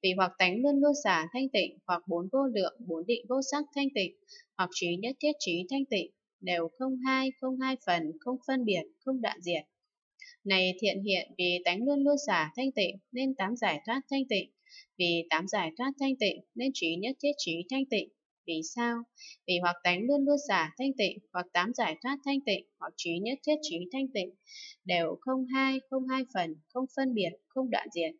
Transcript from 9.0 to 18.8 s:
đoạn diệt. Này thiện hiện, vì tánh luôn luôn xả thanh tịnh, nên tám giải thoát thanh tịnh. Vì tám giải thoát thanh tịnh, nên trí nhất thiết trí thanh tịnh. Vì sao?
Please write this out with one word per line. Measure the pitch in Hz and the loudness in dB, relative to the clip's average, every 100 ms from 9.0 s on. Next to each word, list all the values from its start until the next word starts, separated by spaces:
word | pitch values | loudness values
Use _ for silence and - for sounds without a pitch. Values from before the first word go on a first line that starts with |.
| - 262 | -4 -2
đoạn | 226 - | -2 -4
diệt. | 175 165 151 _ _ _ _ _ - - | -4 -4 -4 _ _ _ _ _ -20 -10
Này | 196 190 185 185 | 0 4 4 2
thiện | 208 185 | 0 0
hiện, | 202 185 - - | 0 0 -2 -2
vì | 180 175 | 0 2
tánh | 180 180 | 2 0
luôn | 247 285 | 2 4
luôn | 277 285 294 | 4 2 2
xả | 185 156 196 | 0 0 -2
thanh | 269 | -4
tịnh, | 262 185 196 _ | 0 -2 -2 _
nên | 247 269 | -4 -2
tám | 262 190 240 | 0 -2 0
giải | 208 151 - | 0 -2 -2
thoát | 247 - | -4 -2
thanh | 269 262 | -2 0
tịnh. | 202 - _ _ - - _ | 0 -2 _ _ -20 -20 _
Vì | 175 170 165 | 2 2 2
tám | 160 185 | -2 0
giải | 208 165 160 | -2 -2 -2
thoát | 262 269 | -4 -2
thanh | 277 269 | -2 2
tịnh, | 208 - - | 0 -2 -10
nên | - 254 | -4 -4
trí | 262 165 165 | -2 -4 -2
nhất | 214 269 | -4 -2
thiết | 285 285 | -2 -2
trí | - 165 180 | -4 -6 -4
thanh | 262 269 | -4 0
tịnh. | 214 - _ _ _ - | -2 -4 _ _ _ -8
Vì | 165 160 | -6 -6
sao? | - | -4